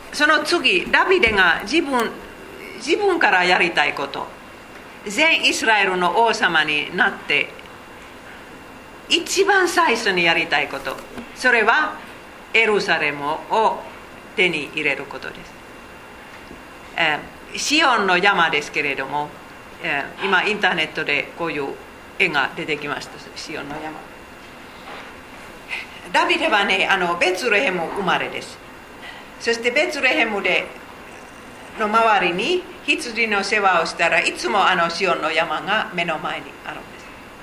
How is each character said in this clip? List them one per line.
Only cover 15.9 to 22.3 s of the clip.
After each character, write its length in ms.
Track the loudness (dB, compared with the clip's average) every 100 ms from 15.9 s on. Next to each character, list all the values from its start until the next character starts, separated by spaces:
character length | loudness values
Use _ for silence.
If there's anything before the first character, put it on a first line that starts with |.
| -18 -18 -20 -18 -18 -18 -18 -18 -18 -10 -2
え 220 | 0 0 -6 -16 -12
ー、 60 | -6
シ 240 | 2 4
オ 160 | 6 4
ン 80 | 4
の 100 | 4
山 320 | 6 4 4
で 140 | 2
す 80 | -2
け 140 | -4
れ 100 | -2
ど 120 | -2 -4
も、 220 | -4 -6 -10 -18 -18 -18 -10
え 220 | -4 -4 -4 -6
ー、 40 |
今 200 | 2 2
イ 80 | 2
ン 80 | 2
タ 80 | 0
ー 80 | 0
ネ 80 |
ッ 80 | -2
ト 100 | -2
で 300 | -2 -2 -2 -6
こ 100 | -4
う 60 |
い 60 | -4
う 160 | -6 -8 -14 -18 -18 -2
絵 80 |
が 240 | 0